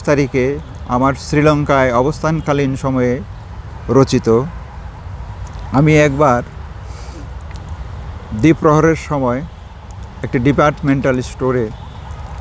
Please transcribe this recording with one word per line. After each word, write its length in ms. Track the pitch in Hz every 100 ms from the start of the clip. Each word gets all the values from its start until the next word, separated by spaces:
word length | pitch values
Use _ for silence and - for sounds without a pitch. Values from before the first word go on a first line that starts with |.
তারিখে 420 | - 143 135 135 123 147 - - -
আমার 240 | 123 135 127
শ্রীলঙ্কায় 720 | - 147 151 147 143 139 131
অবস্থানকালীন 760 | 120 135 147 156 160 151 143 135 135
সময়ে 380 | 135 131 123 131 - - - - - - -
রচিত। 380 | 123 135 127 113 113 156 - - - - - - - - - - - -
আমি 220 | 127 151 156
একবার 440 | 151 135 147 120 - - - - - - - - - - - - - - - - - - - 107
দ্বিপ্রহরের 580 | 147 165 160 151 160 156 -
সময় 320 | 147 127 123 170 - - - - - - -
একটি 140 | - 135
ডিপার্টমেন্টাল 760 | 131 131 151 147 143 135 135 127
স্টোরে 440 | 120 - 131 127 110 - - - - - - -